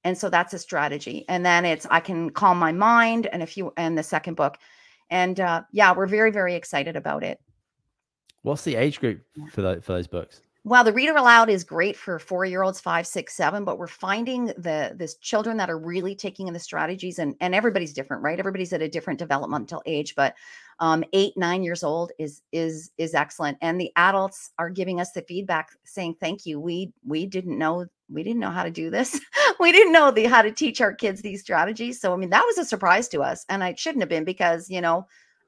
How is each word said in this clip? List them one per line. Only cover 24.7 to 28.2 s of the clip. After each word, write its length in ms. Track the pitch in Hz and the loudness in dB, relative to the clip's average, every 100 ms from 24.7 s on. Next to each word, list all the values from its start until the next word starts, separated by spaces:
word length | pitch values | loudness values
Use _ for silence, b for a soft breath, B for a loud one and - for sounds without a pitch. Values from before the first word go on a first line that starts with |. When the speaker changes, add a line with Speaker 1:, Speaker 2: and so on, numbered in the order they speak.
Speaker 1:
giving 280 | 185 180 175 | -6 -4 -4
us 120 | 180 | -6
the 100 | 180 | -8
feedback 480 | - 175 190 160 - _ | -10 -8 -4 -4 -6 _
saying, 320 | - - 170 165 | -16 -10 -8 -6
"Thank 280 | 165 165 170 | -6 -6 -8
you. 120 | 147 | -8
We, 320 | 170 175 190 - - | -6 -6 -8 -12 -8
we 220 | 156 196 | -6 -6
didn't 320 | 185 180 - | -6 -6 -4
know, 260 | 156 175 175 _ - | -2 -4 -8 _ -14
we 140 | 151 | -10